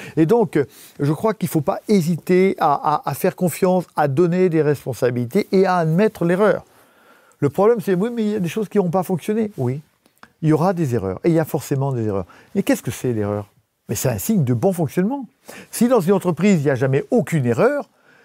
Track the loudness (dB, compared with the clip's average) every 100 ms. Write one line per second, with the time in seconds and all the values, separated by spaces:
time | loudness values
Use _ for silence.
0 | -6 0 2 2 2 0 -2 -8 -18 -4
1 | -2 0 -2 -2 -2 -2 -2 -4 0 2
2 | 2 -2 0 2 2 2 0 0 0 -2
3 | -4 -2 -2 -2 -4 0 0 0 -2 -2
4 | 0 2 2 2 2 2 2 0 -4 -2
5 | -2 -2 -2 -2 0 2 2 2 2 2
6 | 0 0 0 2 2 0 -4 _ _ _
7 | _ _ _ _ -2 2 2 2 0 -2
8 | -2 -2 -2 -2 -4 -4 -2 -2 0 0
9 | -2 -4 -2 -4 -4 -4 -4 -6 -12 _
10 | _ _ -20 _ 0 2 2 0 0 -2
11 | -2 -2 0 2 0 -4 -4 -4 -2 -2
12 | -2 -2 -6 -12 _ -4 -2 -2 -4 -6
13 | -4 -2 -2 -4 -8 _ _ _ -10 -4
14 | -4 -2 -2 0 0 0 0 0 -2 -2
15 | -2 -4 -10 _ -20 -20 -12 -2 2 2
16 | 2 2 0 0 2 2 2 0 0 0
17 | 0 0 0 0 0 2 2 0 -6 _
18 | _ _